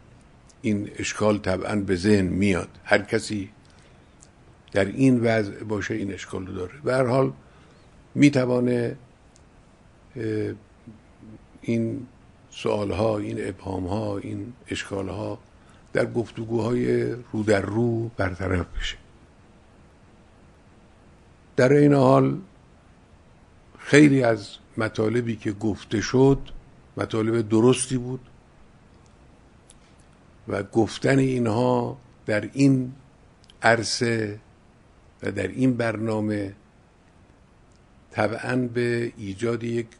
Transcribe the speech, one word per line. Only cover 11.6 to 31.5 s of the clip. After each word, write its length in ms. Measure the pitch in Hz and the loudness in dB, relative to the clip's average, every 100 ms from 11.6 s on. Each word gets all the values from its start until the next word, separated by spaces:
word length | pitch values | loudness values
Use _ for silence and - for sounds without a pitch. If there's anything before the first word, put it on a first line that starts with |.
این 460 | - 117 113 113 120 - - - - | -4 -2 -2 -6 -12 -20 -20 -20 -20
سوالها، 680 | - 117 107 98 95 113 104 | -8 -4 -2 -2 0 0 0
این 300 | 104 113 110 | -4 -6 -8
ابهامها، 720 | 95 95 95 90 104 107 101 | -8 -8 -6 -4 -4 -4 -6
این 360 | 110 104 101 - - | -8 -10 -12 -16 -10
اشکالها 720 | - - 98 95 98 107 - - - - - - | -10 -6 -8 -6 -8 -8 -10 -16 -20 -20 -20 -4
در 120 | 117 120 | -2 0
گفتگوهای 1080 | 120 104 - 110 113 110 123 123 120 120 | -2 -6 -8 -4 -2 0 0 0 0 -2
رو 320 | 120 120 110 107 | -6 -8 -4 2
در 160 | 98 | 2
رو 460 | 98 110 120 113 117 - | 2 0 0 0 -4 -4
برطرف 480 | 95 92 95 92 - - | -6 -4 -2 -2 -2 -6
بشه. 180 | - - - - - _ - - _ - - - - - - - - - - - - - - - - - - - | -8 -8 -18 -20 -20 _ -20 -20 _ -20 -20 -20 -20 -20 -20 -20 -20 -20 -20 -20 -20 -20 -20 -20 -20 -20 -6 2
در 180 | 127 | 6
این 200 | 147 147 | 6 6
حال 480 | 143 131 135 135 143 - - - - - - _ - - - - - - - | 6 6 6 4 -2 -10 -20 -20 -20 -20 -20 _ -20 -20 -20 -20 -20 -20 -14
خیلی 440 | - 143 147 135 | 4 8 8 6
از 260 | 120 110 101 - - - | 2 0 -6 -18 -12 -4
مطالبی 580 | 110 - 110 120 117 107 | -4 0 0 0 -4 -6
که 160 | 110 | -6
گفته 500 | 101 110 92 - 107 | -4 -4 -4 -4 -4
شد 380 | - 127 135 139 - - - - - - | 0 4 6 4 -2 -16 -18 -20 -16 -8
مطالب 520 | 104 113 110 113 104 | -4 -2 0 0 2
درستی 480 | 110 123 123 - 127 | 4 6 4 0 -6
بود 240 | 123 131 - - _ - - - - - - - - - - - - - _ _ - _ _ - - | -6 -10 -14 -20 _ -20 -20 -20 -20 -20 -20 -20 -20 -20 -20 -20 -20 -20 _ _ -20 _ _ -18 -6
و 160 | 98 | -6
گفتن 560 | 101 117 104 - 131 135 | -2 0 0 0 2 2
اینها 800 | 135 127 117 | 2 0 0